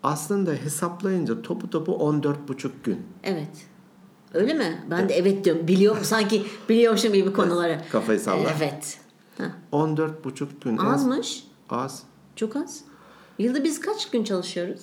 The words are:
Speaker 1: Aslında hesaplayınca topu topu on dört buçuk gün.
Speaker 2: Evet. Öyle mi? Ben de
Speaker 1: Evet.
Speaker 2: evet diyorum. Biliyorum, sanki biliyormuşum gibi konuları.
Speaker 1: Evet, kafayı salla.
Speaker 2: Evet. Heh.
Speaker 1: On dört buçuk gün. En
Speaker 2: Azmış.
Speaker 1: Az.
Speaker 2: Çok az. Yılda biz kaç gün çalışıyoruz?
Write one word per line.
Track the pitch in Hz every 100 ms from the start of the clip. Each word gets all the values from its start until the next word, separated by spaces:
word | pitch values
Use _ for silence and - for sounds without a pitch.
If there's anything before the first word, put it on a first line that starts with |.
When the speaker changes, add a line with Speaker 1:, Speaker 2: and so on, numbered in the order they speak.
Speaker 1:
Aslında | 139 147 - 202 180
hesaplayınca | 139 143 147 175 175 196 185 135 113
topu | - - -
topu | 160 156
on | - 151 151
dört | 147 143 -
buçuk | 131 135 -
gün. | 117 92 - -
Speaker 2:
Evet. | - 175 147 - - - - - - - -
Öyle | 160 220
mi? | 320 190 170 -
Ben | 170 190
de |
Speaker 1:
Evet. | 151 190
Speaker 2:
evet | 196
diyorum. | 185 165 160
Biliyorum, | 185 208 214
sanki | - 220 202 214 - - -
biliyormuşum | 226 233 208 226
gibi | 196 190
konuları. | 190 175 175 170
Speaker 1:
Evet, | 156 -
kafayı | 110 113 104
salla. | 107 92 131 156
Speaker 2:
Evet. | 151 - - - - _ _ -
Heh. | - - -
Speaker 1:
On | 147 156 151
dört | 156 156
buçuk | 135 - 139 -
gün. | 131
En | 113
Speaker 2:
Azmış. | 208 277 262 277 - - - - -
Speaker 1:
Az. | 120 135 - - - - -
Speaker 2:
Çok | 220 277
az. | 349 - - - - - - -
Yılda | 226 269
biz | 311 302
kaç | 392 427 -
gün | 240
çalışıyoruz? | 214 185 175 180 175 196